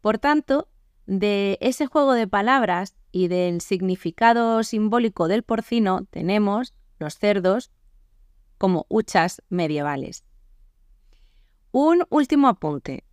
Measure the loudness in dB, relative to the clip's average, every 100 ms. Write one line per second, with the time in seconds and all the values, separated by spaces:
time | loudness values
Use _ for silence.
0 | 0 0 0 0 0 -2 -2 _ _ _
1 | -6 -2 0 0 -2 -2 -2 -2 -2 2
2 | 2 2 0 0 2 2 2 -2 -4 _
3 | _ -2 0 0 0 -2 -4 -2 -2 -2
4 | -6 2 2 4 2 0 -2 -2 0 2
5 | 0 -2 0 0 0 -6 -2 -2 0 -2
6 | -6 -8 -2 0 0 -2 -6 _ _ _
7 | -12 -2 0 2 2 0 -4 _ _ _
8 | _ _ _ _ _ _ 0 0 0 -2
9 | 0 0 0 -4 _ -4 -2 -2 -4 -6
10 | -10 -14 _ _ _ _ _ _ _ _
11 | _ _ _ _ _ _ _ 0 4 2
12 | 2 0 2 4 2 2 -4 -6 -8 -12
13 | _